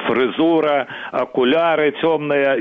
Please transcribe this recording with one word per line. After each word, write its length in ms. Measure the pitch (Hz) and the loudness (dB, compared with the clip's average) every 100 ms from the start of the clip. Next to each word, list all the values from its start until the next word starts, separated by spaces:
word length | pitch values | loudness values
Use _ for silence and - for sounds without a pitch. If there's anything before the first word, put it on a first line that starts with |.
| - | -2
фрызура, 800 | 117 127 110 165 165 151 143 - - - | 0 0 0 2 2 2 0 -4 -10 -8
акуляры 800 | 135 123 - 123 156 170 156 151 143 | -6 -4 0 2 2 2 2 0 0
цёмныя. 560 | 160 156 147 143 139 139 | 0 0 0 0 2 2